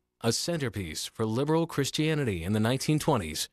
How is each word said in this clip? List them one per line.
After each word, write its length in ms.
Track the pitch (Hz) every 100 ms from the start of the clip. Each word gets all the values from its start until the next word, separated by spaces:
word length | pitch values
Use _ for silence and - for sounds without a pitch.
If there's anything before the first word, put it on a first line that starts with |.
| _ _
a 100 | 117
centerpiece 800 | 113 - 170 131 104 87 76 -
for 120 | - 113
liberal 420 | 113 143 160 165
Christianity 800 | - 135 - 156 151 131 90 82
in 80 |
the 80 | 110
nineteen 360 | 110 131 - 151
twenties 520 | - 131 78 78 -